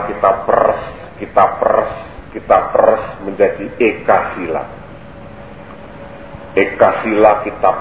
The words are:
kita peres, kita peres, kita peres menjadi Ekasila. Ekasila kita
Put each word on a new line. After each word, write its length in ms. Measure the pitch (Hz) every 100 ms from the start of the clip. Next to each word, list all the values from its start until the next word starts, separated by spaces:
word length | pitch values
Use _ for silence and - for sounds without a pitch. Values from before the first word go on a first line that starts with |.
| 101
kita 200 | 104 98 95
peres, 400 | - - - - - - - -
kita 240 | 101 - 95 -
peres, 320 | - - 110 - - - - 110
kita 220 | - 95 - -
peres 300 | - - - -
menjadi 420 | 98 98 98 - 101 -
Ekasila. 840 | 113 - - 98 87 - 85 78 65 - - - - - - - - - - - - - - - - - - 98
Ekasila 720 | 98 - 110 - 113 107 107 101 104
kita 240 | - - -